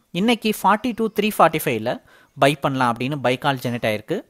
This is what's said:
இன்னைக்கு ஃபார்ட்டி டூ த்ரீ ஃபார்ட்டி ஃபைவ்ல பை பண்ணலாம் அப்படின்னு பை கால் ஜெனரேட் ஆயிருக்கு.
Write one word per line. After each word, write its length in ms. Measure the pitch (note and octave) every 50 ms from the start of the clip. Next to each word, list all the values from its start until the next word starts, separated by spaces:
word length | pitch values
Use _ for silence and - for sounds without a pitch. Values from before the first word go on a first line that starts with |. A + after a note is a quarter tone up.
| _ _
இன்னைக்கு 420 | - E3+ G3+ A#3+ A#3+ A3 - G#3+ G#3 - -
ஃபார்ட்டி 280 | F#3+ G3+ G#3+ - B3+ G#3+
டூ 140 | - A3+ G#3+ - -
த்ரீ 100 | G3 G#3+ - -
ஃபார்ட்டி 220 | F#3 E3 E3 D3+ -
ஃபைவ்ல 380 | D#3 B2 G#2+ G#2+ A#2+ E3+ B3+ - _ _ _ _ _ _ C#3
பை 160 | C3+ C#3+ D3
பண்ணலாம் 400 | - - D3+ C3+ C3 B2+ A#2+ A#2
அப்படின்னு 260 | - B2+ C3 D3+ C#3+
பை 160 | B2 B2+ C3 B2+
கால் 200 | - D3 C3+ B2+
ஜெனரேட் 280 | - B2+ A#2 A#2+ -
ஆயிருக்கு. 360 | A2+ G#2+ G#2 - - D#3+ A3+ - _